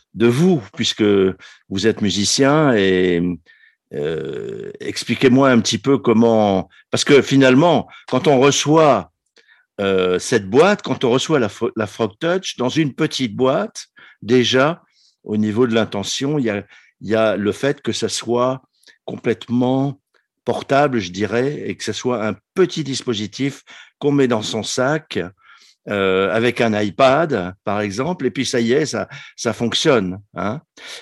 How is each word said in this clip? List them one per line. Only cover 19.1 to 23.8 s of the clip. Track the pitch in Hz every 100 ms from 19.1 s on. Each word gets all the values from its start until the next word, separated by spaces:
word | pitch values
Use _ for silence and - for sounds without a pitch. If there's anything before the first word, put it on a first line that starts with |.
| - 120 110 - 120 123 135 139 139 _ _ _ _
portable, | - 117 - 135 147 120
je | 90
dirais, | 92 104 117 135 147 104
et |
que | -
ce | -
soit | 107 127 120
un | 107 104 _
petit | - 180 170
dispositif | 139 123 - 104 104 - 135 - - -